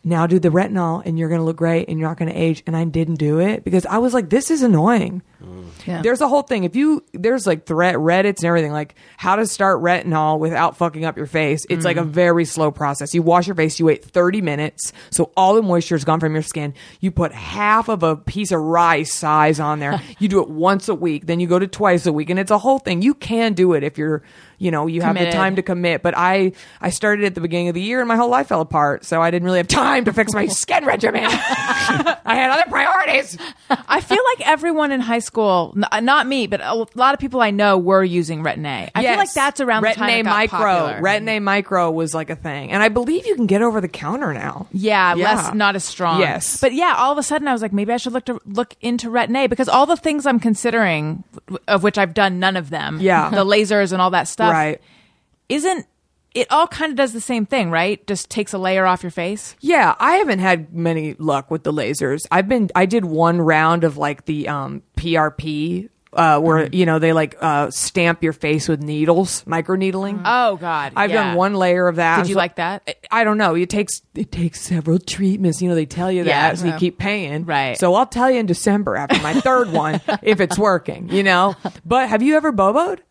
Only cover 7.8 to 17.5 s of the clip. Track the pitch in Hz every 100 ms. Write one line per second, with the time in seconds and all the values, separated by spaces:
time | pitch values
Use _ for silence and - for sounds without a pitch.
7.8 | 180 160 160 180 202 196 170 170 151 151
8.8 | 147 _ - - 185 202 214 - 196 160
9.8 | 170 180 - 160 156 156 160 147 160 -
10.8 | 170 151 160 - 143 160 151 151 - 175
11.8 | 175 170 160 156 175 170 160 160 151 -
12.8 | 147 139 143 170 165 175 175 180 156 151
13.8 | 160 147 - 180 175 208 170 147 151 -
14.8 | - - - - 165 - 190 220 208 175
15.8 | 170 165 139 160 160 156 156 160 147 135
16.8 | - - 190 - 170 110 156